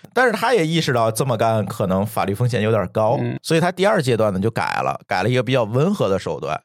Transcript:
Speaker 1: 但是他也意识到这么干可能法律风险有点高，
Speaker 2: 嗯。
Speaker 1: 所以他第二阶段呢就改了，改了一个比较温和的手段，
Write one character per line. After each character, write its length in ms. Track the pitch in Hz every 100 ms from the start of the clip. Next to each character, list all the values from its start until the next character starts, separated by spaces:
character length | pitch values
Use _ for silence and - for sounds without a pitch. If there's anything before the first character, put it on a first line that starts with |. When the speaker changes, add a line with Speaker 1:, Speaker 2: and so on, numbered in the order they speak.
| -
Speaker 1:
但 140 | - 254
是 60 |
他 220 | 214 233
也 120 | 233 156
意 140 | 165
识 140 | 151
到 160 | 120 113
这 160 | 110 131
么 100 | 110
干 280 | 113 110 101
可 220 | - 98
能 160 | 95
法 200 | 104 -
律 100 | 92
风 140 | 98 123
险 140 | 113
有 80 | 107
点 160 | 113 90
高， 300 | 113 110 135
Speaker 2:
嗯。 180 | 120 131
Speaker 1:
所 140 | - 160
以 40 |
他 120 | 175
第 140 | 185 190
二 160 | 214
阶 120 | 131
段 180 | 110 107
呢 60 | 92
就 120 | 110
改 320 | - 67 50
了， 160 | 65 69 -
改 160 | 98
了 60 | 101
一 60 |
个 80 | 127
比 100 | 113
较 120 | 131
温 300 | 107 123 165
和 140 | 208 110
的 100 | 95
手 200 | - 73
段， 200 | 69 78